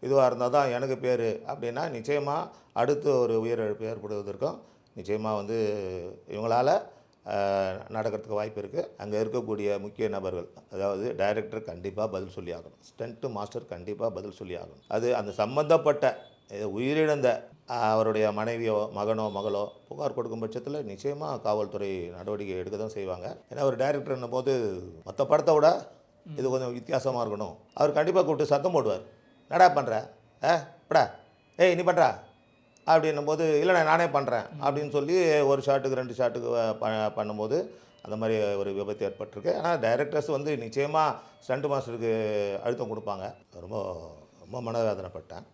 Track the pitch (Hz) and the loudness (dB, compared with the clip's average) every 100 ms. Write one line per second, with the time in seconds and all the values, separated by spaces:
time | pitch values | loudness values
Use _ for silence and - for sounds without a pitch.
0 | - 139 127 120 123 143 139 120 135 127 | 4 6 6 4 2 4 2 0 -2 -2
1 | 123 123 117 101 - - 120 120 165 123 | 0 0 0 -2 -6 -8 -6 -4 -6 -6
2 | 113 147 143 147 - - _ - 123 147 | -2 -2 0 -4 -4 -12 _ 0 2 2
3 | 147 135 120 113 113 117 107 104 110 113 | 4 4 4 2 2 0 -2 -2 -6 -8
4 | 104 104 101 101 143 175 - _ _ - | -6 -8 -8 -4 -4 -4 -16 _ _ -16
5 | 92 107 110 107 101 113 107 104 95 92 | -4 -2 0 -2 -2 -2 0 -2 -4 -8
6 | 87 - - 101 113 117 131 185 - - | -10 -14 -10 -6 0 2 4 2 -2 -18
7 | _ _ - 101 98 98 95 95 - 110 | _ _ -6 0 2 2 0 -4 -8 -4
8 | 110 104 110 104 107 107 98 147 - - | -4 -4 -6 -4 -4 -6 -8 -6 -6 -8
9 | 104 104 110 120 110 107 101 101 101 - | -4 -2 0 -2 -4 -2 0 -2 -4 -4
10 | 110 104 95 90 - - _ 98 98 95 | -4 -2 -4 -6 -8 -16 _ -4 -2 -2
11 | 113 - 98 107 107 110 - 85 92 95 | -4 0 0 0 -2 -8 -10 -10 -8 -4
12 | 110 95 98 98 87 82 85 _ - _ | -4 -4 -8 -10 -10 -10 -12 _ -20 _
13 | 117 113 135 107 104 120 113 87 90 104 | -12 -8 -8 -8 -8 -10 -12 -12 -10 -4
14 | 113 92 101 92 95 87 85 78 _ 110 | -4 -4 -10 -12 -10 -10 -12 -18 _ -2
15 | 120 120 104 92 107 135 151 160 143 147 | 0 0 -2 -2 0 2 4 4 4 2
16 | 131 113 - _ _ 101 107 98 127 151 | 2 0 -12 _ _ -8 -6 -2 0 2
17 | 156 147 127 113 - - - 120 110 110 | 2 4 4 2 -2 -20 -8 0 4 4
18 | 110 110 107 104 110 117 113 107 107 98 | 4 4 2 2 -2 0 0 0 0 -2
19 | 104 110 107 98 104 101 104 - _ 143 | 0 0 0 -2 -2 -2 -4 -8 _ -6
20 | 143 127 110 113 113 117 123 147 117 98 | -6 -4 -6 -6 -6 -6 -8 -8 -8 -8
21 | 143 143 156 127 110 107 104 101 98 95 | -6 -6 -6 -4 -2 0 -2 -4 -4 -4
22 | 87 87 98 104 101 92 90 101 110 107 | -6 -10 -8 -6 -6 -6 -6 -6 -6 -6
23 | 95 90 90 - _ 120 139 117 131 143 | -6 -6 -8 -14 _ -2 0 2 0 0
24 | 131 131 120 127 127 131 110 92 92 80 | -2 -6 -4 -4 0 0 0 -4 -10 -16
25 | 85 101 135 151 151 151 151 180 - - | -14 -4 2 4 6 8 8 4 -4 -20
26 | _ _ - 147 131 131 127 120 113 135 | _ _ -16 -4 0 0 -2 -8 -2 0
27 | 131 123 113 104 101 78 _ - 147 151 | 0 -2 -2 -2 -6 -10 _ 2 2 4
28 | 160 185 165 147 147 156 185 170 110 92 | 2 4 4 2 2 2 2 0 0 -2
29 | - - _ _ _ 165 180 147 123 110 | -6 -20 _ _ _ 8 8 8 0 -2
30 | - - _ _ 143 170 143 - _ 156 | -4 -16 _ _ 2 2 2 -18 _ 4
31 | 127 - - _ _ - 180 170 180 180 | 4 0 -20 _ _ 4 4 6 4 6
32 | 143 104 - _ _ _ _ _ - 160 | 4 4 -10 _ _ _ _ _ 4 6
33 | 156 147 147 156 160 147 170 180 156 165 | 6 0 0 0 4 4 6 4 6 4
34 | 170 143 139 117 101 156 131 143 147 147 | 4 2 2 -2 -2 -2 0 0 -2 -2
35 | 143 185 170 151 139 139 135 139 131 127 | 2 2 4 4 4 4 4 2 2 -2
36 | 127 117 123 117 120 117 113 110 113 110 | -4 0 0 0 -2 0 0 0 -2 0
37 | 107 104 107 107 107 147 - - - _ | 0 -2 -4 -2 -2 -2 -2 -10 -20 _
38 | - 107 110 110 104 101 98 98 101 104 | -10 -4 0 2 0 0 -2 -4 -4 -4
39 | 98 - 107 104 101 - 165 165 113 120 | -4 -4 -10 -6 -2 0 0 2 2 2
40 | 147 151 147 143 147 143 113 123 143 156 | 0 -2 -2 -2 -2 -4 -4 -2 0 2
41 | 156 120 - - - 131 143 139 120 117 | 2 0 -10 -20 -6 -4 -2 -2 -4 -4
42 | 113 113 110 104 101 98 - 127 117 110 | -2 0 0 -2 -2 -4 -4 -4 -4 -6
43 | 98 98 98 - _ - 87 107 95 87 | -6 -8 -8 -12 _ -18 -10 -6 -6 -8
44 | 80 78 76 _ 107 120 117 117 113 98 | -12 -18 -20 _ -12 -8 -4 0 0 0
45 | 92 92 - 85 - | -6 -12 -14 -16 -16